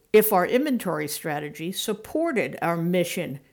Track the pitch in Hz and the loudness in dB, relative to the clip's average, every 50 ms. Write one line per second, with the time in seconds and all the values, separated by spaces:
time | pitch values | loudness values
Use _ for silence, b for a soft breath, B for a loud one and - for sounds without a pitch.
0 | _ _ - 214 214 214 220 180 180 - - 254 294 311 262 226 - 185 160 151 | _ _ 6 6 6 6 4 4 4 4 2 2 2 2 -2 -2 -2 -2 -4 -2
1 | 151 143 - - - 165 147 147 151 147 147 - 160 175 185 - - - 208 208 | -4 -4 -6 -6 -6 -4 -4 -4 -6 -8 -10 -8 -8 -6 -6 -4 -4 -4 -4 -6
2 | - - - 311 330 339 285 208 143 139 139 - - 170 170 165 165 175 180 180 | -6 -6 -2 -2 0 0 0 0 -2 -2 -2 -4 -2 -2 0 0 0 2 2 2
3 | 180 175 - 190 160 131 135 143 b b | 0 0 -2 -6 -6 -6 -8 -12 b b